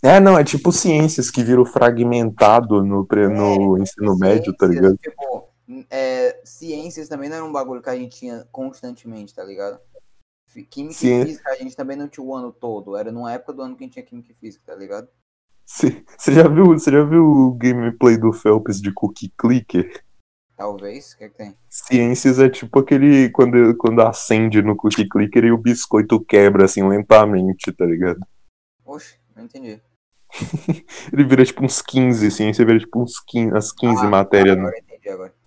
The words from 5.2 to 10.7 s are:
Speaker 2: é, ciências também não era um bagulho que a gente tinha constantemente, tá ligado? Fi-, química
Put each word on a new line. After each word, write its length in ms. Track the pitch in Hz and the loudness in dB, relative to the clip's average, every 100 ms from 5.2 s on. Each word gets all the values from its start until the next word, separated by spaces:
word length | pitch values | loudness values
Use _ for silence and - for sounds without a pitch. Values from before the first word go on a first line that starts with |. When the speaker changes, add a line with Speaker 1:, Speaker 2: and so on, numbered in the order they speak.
| - - _ _ _ 131 254 | -10 -10 _ _ _ -20 -12
Speaker 2:
é, 500 | 131 131 127 123 123 | -8 -6 -2 -4 -4
ciências 640 | - - 165 151 165 165 151 | -20 -20 -14 -14 -14 -18 -16
também 200 | 147 143 | -14 -12
não 80 | 160 | -12
era 60 | |
um 60 | 160 | -10
bagulho 320 | 147 131 127 | -8 -8 -12
que 80 | 123 | -10
a 60 | 127 | -10
gente 200 | 123 - | -12 -16
tinha 280 | 127 117 - | -16 -16 -18
constantemente, 840 | - 131 131 123 123 117 110 104 | -14 -14 -14 -20 -20 -20 -20 -20
tá 80 | - | -20
ligado? 380 | 95 98 101 - _ _ _ _ _ _ _ | -18 -14 -14 -14 _ _ _ _ _ _ _
Fi-, 140 | 117 | -20
química 280 | - | -20